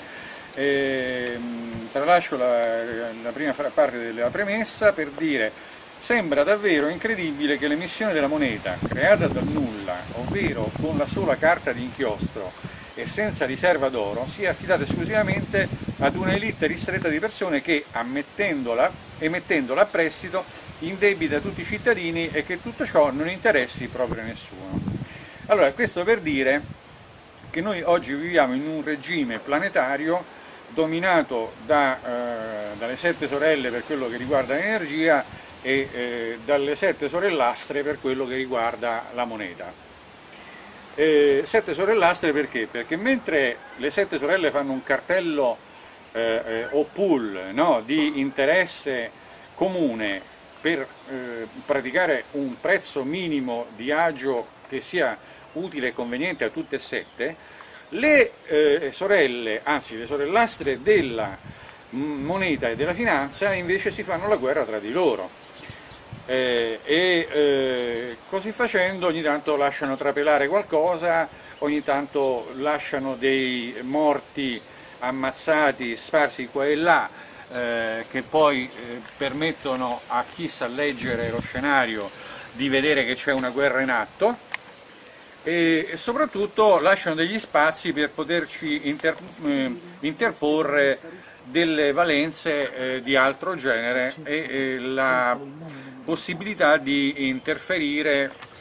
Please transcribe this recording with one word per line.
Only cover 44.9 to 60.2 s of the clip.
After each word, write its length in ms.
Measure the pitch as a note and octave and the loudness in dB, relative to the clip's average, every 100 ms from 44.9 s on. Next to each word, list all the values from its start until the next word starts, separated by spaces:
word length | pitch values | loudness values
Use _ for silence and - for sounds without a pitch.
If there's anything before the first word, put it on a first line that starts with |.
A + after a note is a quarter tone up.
| C3+ - F3+ E3+ D3 B2+ A2 - - - - - | -2 2 0 2 2 2 0 -8 -20 -20 -20 -10
eh, 300 | A2+ A#2 A2+ | -2 0 0
eh, 220 | A2+ A2+ A#2+ | -2 -4 0
o 140 | C#3+ | 0
pool, 640 | D3 - G3 C#3+ A2 F#2+ F#2+ | 0 0 2 2 2 -6 -4
no, 300 | A2+ E3+ B2 | 2 4 2
di 340 | A2 D#3 D3+ C#3 | 0 0 0 0
interesse 920 | C#3 C3+ C#3 F3+ F3 - C#3+ B2+ A2+ - - - - | -2 0 2 2 2 -2 -4 -4 -6 -10 -20 -20 -20
comune 640 | - F#3 F#3 D3 A2+ G#2 G2 - - - - | -2 -2 2 0 0 -2 -4 -8 -20 -20 -4
per, 260 | D#3 E3 C3 - - | -2 -2 -4 -12 -12
eh, 380 | C3+ B2 A#2 A2 B2+ | -10 -8 -8 -10 -10
praticare 600 | - C#3 B2+ C#3+ F3+ B2 - | -2 0 0 0 2 0 -2
un 280 | C#3+ C3+ A#2 | -6 -4 -4
prezzo 420 | D#3+ F#3+ - D3 | 0 0 0 -4
minimo 640 | C3 F3 F3 D3 B2+ A#2 A#2 G#2+ | -2 -4 -2 -2 -2 -4 -6 -8
di 140 | B2+ | -2
agio 580 | D3+ E3+ C#3 C3 A#2+ - - - | 2 2 0 -2 -2 -4 -12 -10
che 120 | C3 | -8
sia 360 | - F3+ C3+ G#2+ - - - | -4 -2 0 -2 -12 -20 -12
utile 360 | D3+ F#3 D3 B2 | -8 -6 -4 -4
e 60 | |
conveniente 500 | A2+ A#2+ B2 F3 D3 | -4 -6 -4 -4 -2
a 60 | A2+ | -4
tutte 260 | D#3+ D#3+ C3+ | -4 -6 -8
e 20 | |
sette, 560 | - A#2 E2+ - C3+ E3 - - - - - | -6 -8 -8 -6 -8 -8 -16 -20 -20 -20 -10
le, 420 | F3+ D4 D4 A3+ - | 0 6 6 6 0
eh, 460 | - D3+ D3+ D3 C#3 | 0 4 6 4 2
sorelle, 680 | - G3 G3+ C#3 B2 A2+ A2 | -2 4 4 4 2 -2 -2
anzi 340 | C#3+ D3 - A2+ | 0 0 -2 -8
le 80 | |
sorellastre 800 | A#2 C#3+ | -4 -2